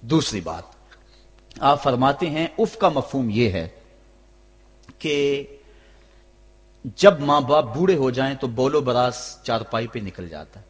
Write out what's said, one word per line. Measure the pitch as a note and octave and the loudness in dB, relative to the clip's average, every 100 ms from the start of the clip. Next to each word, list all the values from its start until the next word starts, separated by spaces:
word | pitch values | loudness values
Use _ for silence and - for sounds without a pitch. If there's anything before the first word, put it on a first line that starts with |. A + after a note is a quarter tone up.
دوسری | A2+ D#3 - G#2 | 2 0 0 -4
بات، | D#2+ E2 - - _ - _ - _ - _ - | -8 -10 -12 -20 _ -20 _ -20 _ -20 _ -2
آپ | C#3 C#3+ | 2 2
فرماتے | C#3+ B2 C3 C#3 F3 | 2 2 2 0 -2
ہیں | D3+ E3 - | -2 -4 0
اف | A3 - | -2 2
کا | F#3+ | 0
مفہوم | D3 - C#3+ A#2+ | 0 -4 -4 -2
یہ | G#2 A#2+ | 2 0
ہے | F2+ E2 - - _ _ _ _ _ _ _ _ _ - - | 0 -6 -12 -20 _ _ _ _ _ _ _ _ _ -20 -10
کہ | D#3 D3 C#3+ C#3 C#3 - - - _ - _ _ _ _ _ _ _ _ C3 G#2 | -4 0 0 0 -6 -18 -20 -20 _ -20 _ _ _ _ _ _ _ _ -16 6
جب | G3 E3+ | 6 6
ماں | C#3+ D3 | 2 2
باپ | B2+ D3+ C3+ A#2+ | 4 2 2 0
بوڑھے | F#3 F3+ | 2 2
ہو | C3 | 2
جائیں | B2 C3+ C3+ | 0 -4 -4
تو | C3 | -6
بول | A#2 C3 D3+ | -2 0 0
و | |
براز | B2+ A#2+ B2 A#2+ - - | 0 0 0 -2 -12 -14
چارپائی | - A#2 A2 A#2 A#2 | -4 -4 -4 -6 -6
پہ | A#2 | -8
نکل | G2+ F2+ F2 | -12 -12 -14
جاتا | D#2 D#2 G2+ | -14 -18 -20
ہے | G2+ | -20